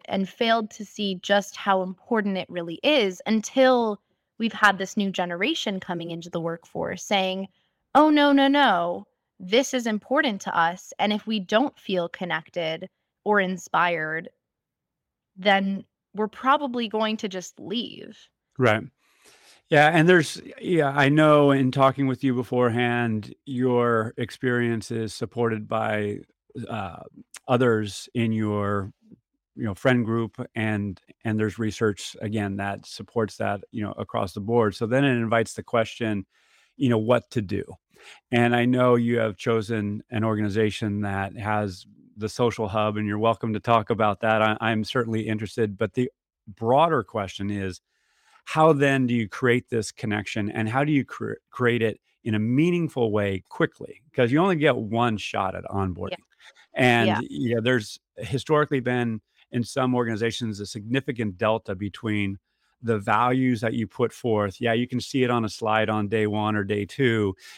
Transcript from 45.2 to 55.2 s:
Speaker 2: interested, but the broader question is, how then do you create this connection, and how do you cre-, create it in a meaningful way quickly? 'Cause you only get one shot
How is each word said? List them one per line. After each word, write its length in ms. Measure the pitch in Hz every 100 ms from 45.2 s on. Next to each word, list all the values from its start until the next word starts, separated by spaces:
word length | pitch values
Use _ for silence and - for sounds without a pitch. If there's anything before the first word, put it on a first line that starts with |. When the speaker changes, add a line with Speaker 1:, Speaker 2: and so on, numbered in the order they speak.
| 110
Speaker 2:
interested, 500 | 107 107 - 107 95
but 160 | 110
the 160 | - 123 - _ _ -
broader 540 | 98 113 135 170 151
question 460 | 104 110 95 - 101
is, 300 | 104 95 90 _ _ _ _ _ _
how 280 | - 160 160
then 340 | 147 139 139 123
do 80 |
you 140 | 120 107
create 400 | - 127 123 -
this 200 | 117 104
connection, 580 | - 110 104 104 113 104
and 180 | - 110
how 160 | 123
do 80 | 147
you 120 | 143
cre-, 300 | 120 - 110 107 _
create 320 | - 120 117
it 180 | 110 - _ _
in 100 | 117
a 40 | 107
meaningful 720 | 110 127 165 175 160 - 113
way 300 | 104 101 95 -
quickly? 540 | - - - - - _
'Cause 180 | - 120
you 60 | 143
only 180 | 196 170
get 200 | 147 123
one 400 | 110 113 120
shot 380 | 104